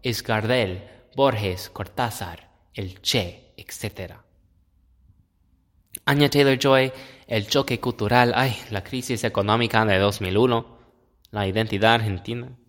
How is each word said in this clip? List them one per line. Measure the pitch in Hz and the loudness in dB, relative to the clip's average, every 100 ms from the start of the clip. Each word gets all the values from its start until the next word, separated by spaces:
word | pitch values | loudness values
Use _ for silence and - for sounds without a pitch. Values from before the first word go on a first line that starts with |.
es | 127 113 | -4 -6
Gardel, | - 110 113 127 101 92 - - _ - | -2 -2 0 0 0 -6 -14 -20 _ 0
Borges, | 139 110 101 90 - | 2 2 -4 -6 -10
Cortázar, | - 101 - 120 - 87 82 _ _ _ | -12 -10 -4 -4 -4 -12 -14 _ _ _
el | - 95 - | -12 -12 -8
Che, | - 123 87 - _ - | -4 -2 -4 -12 _ -20
etcétera. | - - 104 - 90 - _ _ _ _ _ _ _ _ _ _ _ _ _ _ _ _ _ - - | -18 -10 -10 -10 -14 -16 _ _ _ _ _ _ _ _ _ _ _ _ _ _ _ _ _ -8 0
Anya | 143 143 | 2 4
Taylor-Joy, | 143 139 131 139 135 131 - - - - | 6 4 4 4 4 4 -4 -18 -20 -4
el | 113 101 | -4 0
choque | 143 135 120 | 0 0 -4
cultural, | 127 - 104 120 120 113 | -4 -4 2 4 4 2
ay, | 131 107 - | 0 -2 -8
la | 104 | -10
crisis | - 131 - 117 | -6 -10 -6 -4
económica | 113 104 101 113 117 113 110 | -2 -2 0 2 2 2 2
de | 95 | 4
dos | 101 101 | 2 0
mil | 92 98 | -2 2
uno, | 123 117 117 - _ _ _ _ _ | 2 2 -4 -20 _ _ _ _ _
la | 104 98 | -4 -2
identidad | 101 113 98 110 | -2 -2 2 4
argentina. | 117 107 92 - 120 127 127 | 4 0 -4 -8 -10 -12 -20